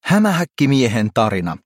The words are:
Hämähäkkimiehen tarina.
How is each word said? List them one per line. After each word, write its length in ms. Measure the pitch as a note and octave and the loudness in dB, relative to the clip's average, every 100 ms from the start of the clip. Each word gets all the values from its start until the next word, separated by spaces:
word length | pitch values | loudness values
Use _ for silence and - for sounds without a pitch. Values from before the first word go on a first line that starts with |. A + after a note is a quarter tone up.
Hämähäkkimiehen 1040 | - G3+ G#3+ F3 F3 - C#3 C#3 B2 A2+ G#2+ | 0 0 2 0 -4 -2 2 2 2 0 -2
tarina. 440 | - A2 G2 E2+ D#2+ | 0 0 -2 -6 -10